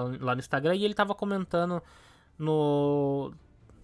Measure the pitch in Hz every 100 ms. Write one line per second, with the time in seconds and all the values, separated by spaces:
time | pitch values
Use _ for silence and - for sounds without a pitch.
0 | 127 127 127 123 - 139 151 190 208 208
1 | 202 202 202 196 180 170 175 175 - -
2 | - - _ - 156 156 147 143 143 143
3 | 139 139 135 - - - - -